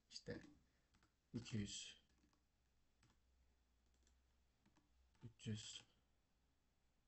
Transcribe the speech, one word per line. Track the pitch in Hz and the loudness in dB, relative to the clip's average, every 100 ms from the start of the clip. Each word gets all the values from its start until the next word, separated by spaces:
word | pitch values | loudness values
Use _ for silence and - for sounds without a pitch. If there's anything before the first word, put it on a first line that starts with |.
| - | -8
işte | - - - - - - - - - - - - | -4 -2 -2 -4 -12 -20 -20 -20 -20 -20 -20 0
iki | 120 - 110 | 0 4 6
yüz, | 101 - - - - - - - - - - - - - - - - - - - - - - - - - - - - - - - - - - - | 6 2 -2 -6 -16 -20 -20 -20 -20 -20 -20 -20 -20 -20 -20 -20 -20 -20 -20 -20 -20 -20 -20 -20 -20 -20 -20 -20 -20 -20 -20 -20 -20 -20 -20 -12
üç | 117 - 117 | -10 -2 2
yüz, | 107 - - - - - - - - - - - - - - | 2 0 -6 -8 -18 -20 -20 -20 -20 -20 -20 -20 -20 -20 -20